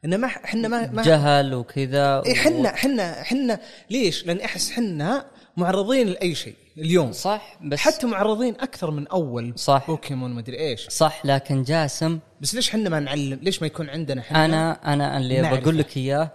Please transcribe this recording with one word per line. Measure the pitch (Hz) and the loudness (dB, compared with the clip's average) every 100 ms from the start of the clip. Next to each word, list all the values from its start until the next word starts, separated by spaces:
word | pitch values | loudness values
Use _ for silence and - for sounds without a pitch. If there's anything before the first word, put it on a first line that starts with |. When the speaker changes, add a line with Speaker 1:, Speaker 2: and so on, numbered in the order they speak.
Speaker 1:
إن | 151 190 | -2 -2
ما | 247 | -2
ح-، | - - | -6 -6
حنا | 220 226 | -4 -2
ما، | 233 151 | -2 -2
ما | 123 | 0
Speaker 2:
جهل | 190 160 147 143 139 | 4 6 6 4 4
وكذا | 127 117 - 135 139 139 139 - | -2 -4 -4 -2 2 4 2 2
Speaker 1:
إيه، | |
حنا، | 247 302 330 240 | 2 2 4 0
Speaker 2:
و- | |
Speaker 1:
حنا، | - 269 262 180 156 | 2 0 0 -2 -6
حنا | 139 262 262 214 - - - | -4 -2 0 -2 -6 -20 -6
ليش؟ | 240 214 147 170 | 0 0 0 -4
لأن | 175 | -4
أحس | 214 180 - | -4 -4 -4
حنا | - 233 160 151 269 - - - - | -2 -2 -2 -2 -2 -4 -20 -12 -2
معرضين | 180 190 196 269 226 | 0 2 2 2 2
لأي | 180 180 | 0 -2
شيء | 165 - - _ - | -2 -8 -14 _ -8
اليوم. | 160 175 139 | 2 2 2
Speaker 2:
صح، | - 185 208 - - | -2 -2 -2 -6 -12
بس | 156 147 | -6 2
Speaker 1:
حتى | 294 302 247 | 2 2 0
معرضين | 202 208 214 247 | 0 0 2 0
أكثر | 214 262 - 165 | -2 -8 -6 -4
من | 151 147 | -4 -2
أول. | 185 151 120 120 117 | -2 -2 -4 -6 -6
Speaker 2:
صح. | - 139 139 | 4 4 4
Speaker 1:
بوكيمون | 156 - 135 127 | -6 -4 -6 -6
مدري | 120 113 123 | -8 -10 -6
إيش. | 156 113 - | -6 -6 -8
Speaker 2:
صح، | - 156 - 143 | 2 2 2 0
لكن | 135 135 135 | 0 2 0
جاسم | 127 160 151 - 160 165 - _ | 2 2 0 0 -2 -2 -8 _
Speaker 1:
بس | 143 | -6
ليش | 226 - | -2 0
حنا | 220 202 | 0 0
ما | 160 | 0
نعلم؟ | 143 147 139 135 | -2 -4 -4 -2
ليش | 165 185 | -4 -2
ما | 160 | -4
يكون | - 151 | -6 -8
عندنا | 143 151 135 | -6 -6 -6
حنا | 117 156 | 0 2
Speaker 2:
أنا، | 156 160 165 156 - | 4 4 0 -2 -2
أنا | 143 143 139 | 0 0 -2
اللي | 127 131 | 0 2
Speaker 1:
معرفة؟ | 131 135 | 2 2
Speaker 2:
بقول | 135 160 | 2 2
لك | 143 139 | 0 -2
إياه | 131 139 160 | -2 0 -2